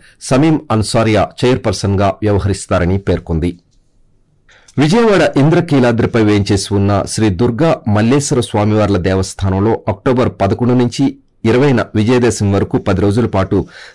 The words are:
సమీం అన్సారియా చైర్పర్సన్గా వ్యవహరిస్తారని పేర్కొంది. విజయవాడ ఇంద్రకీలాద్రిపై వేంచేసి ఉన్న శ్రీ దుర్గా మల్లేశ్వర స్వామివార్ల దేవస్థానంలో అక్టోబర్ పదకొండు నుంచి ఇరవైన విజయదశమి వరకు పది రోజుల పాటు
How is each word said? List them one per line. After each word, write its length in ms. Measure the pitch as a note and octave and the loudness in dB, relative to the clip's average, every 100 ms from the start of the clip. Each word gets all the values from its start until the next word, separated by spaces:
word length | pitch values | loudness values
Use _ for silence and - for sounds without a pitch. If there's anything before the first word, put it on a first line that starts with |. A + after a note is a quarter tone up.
| - _ | -10 _
సమీం 380 | - C3 D#3+ D#3 - | -2 0 2 0 -2
అన్సారియా 580 | A2 G#2 A#2 A2 G#2 F2+ - B2 | -2 0 0 2 0 0 -2 0
చైర్పర్సన్గా 640 | C3 A2+ G2 B2+ G2 G2 - | 0 -2 -4 -2 0 0 -2
వ్యవహరిస్తారని 720 | G#2 G2+ G2 F#2+ - F#2+ F2 G2 | -2 0 -2 -4 -2 -2 0 -2
పేర్కొంది. 640 | G2 F2 - D#2+ E2+ - _ _ _ _ _ _ _ _ _ _ _ - | -2 -4 -4 -4 -4 -6 _ _ _ _ _ _ _ _ _ _ _ -2
విజయవాడ 460 | D3 G#3+ A3+ G3 C#3+ - | 0 2 2 2 2 2
ఇంద్రకీలాద్రిపై 840 | C#3 F3 E3+ C#3+ A#2+ A2+ A2 A#2 | 2 2 0 2 2 0 0 0
వేంచేసి 500 | G#2+ G#2 G2 G2+ - | 2 2 2 -2 0
ఉన్న 300 | G2+ G2+ G2+ - | -2 0 0 -2
శ్రీ 200 | - A2 | -2 -2
దుర్గా 520 | F2+ A#2+ A#2 E3 - - | 0 -2 0 0 0 0
మల్లేశ్వర 540 | G#2+ A2+ C#3+ C#3 C3+ | 0 2 0 0 -2
స్వామివార్ల 560 | A2+ G#2+ G#2 G#2+ G#2 G2 | -2 -2 0 2 2 0
దేవస్థానంలో 720 | F2 F#2+ F#2+ - F#2+ F#2+ G#2 A2+ - | 0 -2 -2 -4 -2 0 0 -2 -4
అక్టోబర్ 420 | - - B2 A2+ - | -4 -2 0 -2 -2
పదకొండు 320 | G2 - B2 | -2 0 0
నుంచి 440 | B2 A#2+ - C#3 - _ _ A2+ | 2 0 0 -2 -2 _ _ 0
ఇరవైన 400 | A#2+ C#3+ A#2+ - G#2+ | 2 2 2 0 0
విజయదశమి 580 | G#2+ B2+ A#2 G#2+ G#2 | 2 2 2 0 0
వరకు 240 | G2 G2 C3 | 0 0 -2
పది 240 | - F#2 | -2 0
రోజుల 240 | G2+ G2+ A2+ | 0 0 0
పాటు 400 | G2 G2+ G2 E2+ - - | -2 0 -2 -2 -10 -20